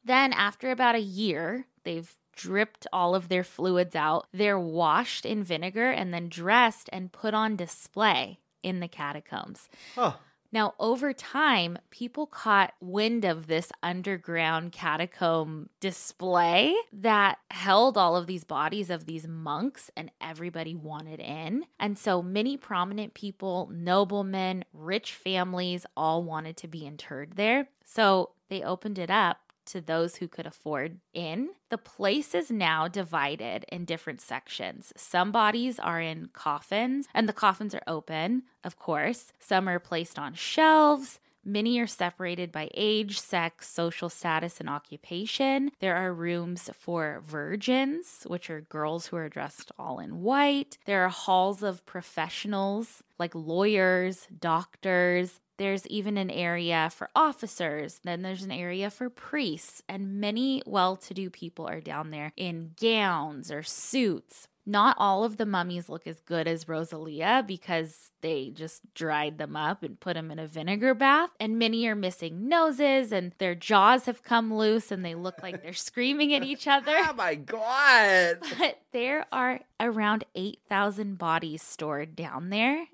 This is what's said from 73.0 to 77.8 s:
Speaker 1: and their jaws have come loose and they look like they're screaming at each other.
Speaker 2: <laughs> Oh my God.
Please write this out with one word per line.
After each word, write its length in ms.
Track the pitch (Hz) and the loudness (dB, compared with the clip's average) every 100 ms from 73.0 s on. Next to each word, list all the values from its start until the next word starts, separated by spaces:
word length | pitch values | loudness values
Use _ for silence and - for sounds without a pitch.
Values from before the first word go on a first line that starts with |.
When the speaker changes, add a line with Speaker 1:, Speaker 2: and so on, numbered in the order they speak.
| 233 | 2
Speaker 1:
and 220 | 202 180 - | 0 -2 -2
their 160 | 185 175 | -2 -2
jaws 500 | - 208 202 254 247 | 4 8 8 8 4
have 160 | 233 | -6
come 320 | - 233 220 214 | 0 2 2 2
loose 360 | 214 220 - | 4 4 0
and 120 | 196 | -6
they 120 | 180 165 | -6 -6
look 260 | 180 - | -8 -8
like 220 | 185 180 | -10 -10
they're 100 | 160 | -10
screaming 640 | 185 - - 254 285 294 285 | -8 -6 0 2 2 2 2
at 80 | |
each 240 | 269 277 302 | 0 -2 4
other. 280 | 277 269 311 | 4 6 4
Speaker 2:
<laughs> 140 | 320 | 2
Oh 40 | |
my 200 | 254 180 | 0 -2
God. 1040 | 151 139 220 220 269 | -2 -6 -4 0 6